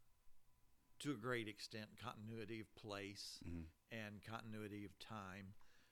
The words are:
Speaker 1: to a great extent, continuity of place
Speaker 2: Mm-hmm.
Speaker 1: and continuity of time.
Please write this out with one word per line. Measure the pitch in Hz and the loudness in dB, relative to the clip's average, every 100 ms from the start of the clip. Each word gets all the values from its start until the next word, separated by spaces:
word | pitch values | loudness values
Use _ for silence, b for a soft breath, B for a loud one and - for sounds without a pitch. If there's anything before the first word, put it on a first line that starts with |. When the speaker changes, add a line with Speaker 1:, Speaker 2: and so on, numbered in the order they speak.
| - - - - - - - - - - | -20 -16 -10 -10 -12 -18 -20 -20 -20 0
Speaker 1:
to | 143 | 4
a | 120 | 4
great | 120 120 107 | 6 6 6
extent, | 104 - 113 107 107 | 2 -2 -2 -4 -2
continuity | 110 - 110 113 107 113 | -2 0 -2 0 0 0
of | 101 | -2
place | - 110 101 101 104 - - 85 | -6 0 2 2 0 -2 -2 0
Speaker 2:
Mm-hmm. | 85 80 - - 117 104 | 0 0 -6 -4 -2 0
Speaker 1:
and | 104 101 | -2 -2
continuity | 113 110 107 107 104 | -2 0 0 0 0
of | 101 - | -2 -4
time. | - 110 95 95 95 - b b b | -4 -2 0 -2 -4 -6 b b b